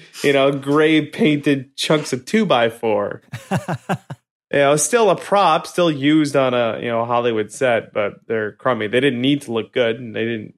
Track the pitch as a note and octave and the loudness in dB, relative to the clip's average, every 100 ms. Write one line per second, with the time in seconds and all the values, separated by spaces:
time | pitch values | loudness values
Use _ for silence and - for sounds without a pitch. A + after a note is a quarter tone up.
0 | - - C#3 C#3 C3+ C#3+ C3+ D3 D#3 D#3 | -20 -4 0 2 2 0 0 2 4 2
1 | D3+ - A3+ - D3+ C#3 C3 - - D3+ | 0 0 0 2 0 -2 -2 -6 0 0
2 | D3 B2+ - A3 G3+ C3 A#2 A#2 A2+ G#2 | -2 -8 -2 0 2 2 2 0 -2 -2
3 | G2+ - _ - - F#3+ - D#3 - F#3+ | -2 -8 _ -14 -6 -4 -4 -8 -6 -6
4 | - - _ _ - C#3 C#3 D3+ - A#3+ | -8 -20 _ _ -4 2 2 2 2 2
5 | G#3+ E3 - G3+ F#3 D#3+ E3 - E3+ C#3+ | 2 2 0 2 4 2 -2 0 0 2
6 | C#3+ D#3 D3 C#3+ C3 B2 A2+ - A#2+ A#2 | 2 2 2 2 2 0 -2 -2 -4 -2
7 | A#2 A#2+ A#2+ A2 G#2 - C3 A#2 - - | 0 0 0 0 -4 -2 0 0 -2 -4
8 | G2+ - - A2+ G#2+ G2 C3 A#2 G#2 B2 | -4 -6 -6 -4 -4 -4 -2 -2 -2 0
9 | C#3 A#2+ C3 C#3+ B2+ A2+ A2 C3 A#2 A#2+ | 0 0 0 -2 -2 -6 -4 -2 -2 -2
10 | A#2+ A2 A2+ A2+ - | -8 -6 -6 -6 -10